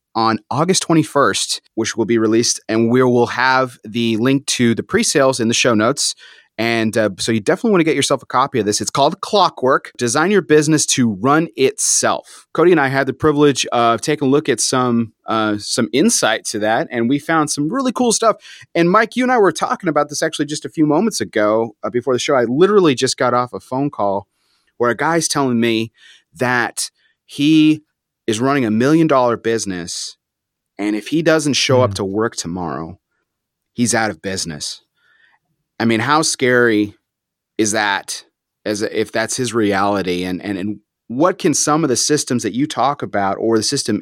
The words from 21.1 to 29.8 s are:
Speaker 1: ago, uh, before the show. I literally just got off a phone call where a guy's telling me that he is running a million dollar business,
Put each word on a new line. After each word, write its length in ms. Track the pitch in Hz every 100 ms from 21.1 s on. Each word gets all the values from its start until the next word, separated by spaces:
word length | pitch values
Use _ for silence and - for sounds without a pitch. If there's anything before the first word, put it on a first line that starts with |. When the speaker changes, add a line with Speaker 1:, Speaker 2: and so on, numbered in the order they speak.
| -
Speaker 1:
ago, 560 | 101 110 104 110 113 -
uh, 60 | 107
before 240 | 120 131
the 40 | 123
show. 160 | -
I 100 | 139
literally 520 | 117 131 185 208 170 123
just 220 | 127 -
got 160 | 127
off 180 | 123 123
a 80 | 98
phone 300 | - 131 143
call 360 | - 101 98 98 _ _ _ _ -
where 120 | 120
a 60 | 113
guy's 320 | 147 165 156
telling 320 | 151 135 117
me 320 | 117 113 113 _ - - _
that 560 | - 123 123 110 - - _ _ _
he 580 | _ - 143 156 156 156 - _ _ _ -
is 140 | 107
running 260 | 131 143 117
a 40 |
million 360 | 107 127 160 160
dollar 320 | 135 123 113
business, 800 | 113 113 101 90